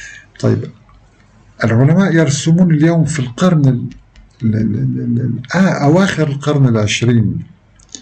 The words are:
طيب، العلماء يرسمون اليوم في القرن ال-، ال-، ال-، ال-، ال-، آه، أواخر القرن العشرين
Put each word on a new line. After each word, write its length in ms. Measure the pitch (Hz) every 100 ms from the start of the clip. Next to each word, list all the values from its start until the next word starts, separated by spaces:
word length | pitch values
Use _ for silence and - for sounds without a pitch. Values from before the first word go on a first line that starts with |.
| - - - -
طيب، 260 | 113 110 - - _ - _ _ _ _ - -
العلماء 520 | 117 113 135 175 190 165
يرسمون 560 | 156 - 165 170 180
اليوم 340 | 151 160 170 147
في 140 | -
القرن 480 | 120 - 180 160 135
ال-، 220 | 120 123 - - - - _
ال-، 120 | 113 107
ال-، 200 | 110 107
ال-، 460 | 131 127 123 120
ال-، 340 | 117 - - 170
آه، 300 | 190 - 143
أواخر 420 | 165 190 156 156
القرن 400 | 139 143 147 135
العشرين 760 | 113 104 - 117 120 98 82 - - _ _ _ -